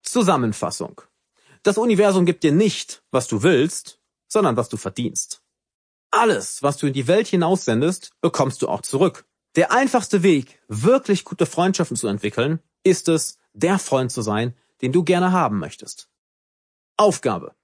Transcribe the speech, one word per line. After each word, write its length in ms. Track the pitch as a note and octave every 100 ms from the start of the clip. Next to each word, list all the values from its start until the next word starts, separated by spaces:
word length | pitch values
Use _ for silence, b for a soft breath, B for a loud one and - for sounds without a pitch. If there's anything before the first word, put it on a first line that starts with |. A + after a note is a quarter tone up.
Zusammenfassung. 960 | - B3+ F#3 D3+ A#2 G#2 - - - - _ _ _ _ b b
Das 140 | G#3 G3+
Universum 480 | A#3+ G3 G3+ F#3+ F3
gibt 180 | E3
dir 80 | D#3
nicht, 500 | D3+ G#3+ - - - _
was 160 | C3 -
du 160 | A2
willst, 560 | D#3 C#3+ D#3+ - - - _ _ _
sondern 300 | A3 F3+ A#2
was 120 | A#2
du 80 | A#2
verdienst. 640 | - - A#2+ - - - _ _ _ _ _ _ _
Alles, 500 | - A#3 A#2+ G2 -
was 140 | C#3+ C#3
du 120 | D3
in 60 |
die 140 | C3+ B2
Welt 200 | F#3+ A3
hinaussendest, 840 | F3+ E3+ F#3+ - A2+ D#3 F#3 - _
bekommst 420 | - - C3+ -
du 60 | -
auch 140 | G2+
zurück. 440 | - C3+ F3+ - _ _ _ -
Der 160 | D#3+
einfachste 520 | A#3+ C4+ B3 - G3+
Weg, 380 | F#3 D3 B2 _ _
wirklich 580 | G#2+ D#3 C4 C4 F#3+ -
gute 200 | F3+ E3
Freundschaften 520 | - F#3 F#3+ E3+ A2+
zu 100 | G#2+
entwickeln, 520 | G#2+ G#2 - C3+ D#3+ _ _
ist 260 | F#3+ F3 -
es, 280 | D#3+ - - _
der 260 | A2 E3 F#3+
Freund 320 | - C3+ B2+
zu 100 | B2
sein, 340 | G#2+ G#2 A#2+ - _ _
den 120 | B2+
du 100 | D#3+
gerne 300 | F3 F3+ F3+
haben 260 | F#3 C3+ G#2
möchtest. 500 | D2+ - - - - _ _ _ _ _ _ _ _ -
Aufgabe. 580 | G#3 - C3 F#2 - _